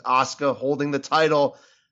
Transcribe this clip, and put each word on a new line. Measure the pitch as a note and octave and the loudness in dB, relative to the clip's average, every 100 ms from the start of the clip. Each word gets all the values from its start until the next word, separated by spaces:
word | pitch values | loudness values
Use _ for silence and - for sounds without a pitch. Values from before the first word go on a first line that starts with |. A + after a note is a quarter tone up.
Asuka | B2 B2+ C3 - C#3+ | 0 0 0 -2 -2
holding | A2 C3 C#3 C#3+ | -2 -2 -2 -2
the | C#3 | -4
title. | - D3+ D#3 D3+ C#3 - _ _ _ | -2 2 2 2 0 -4 _ _ _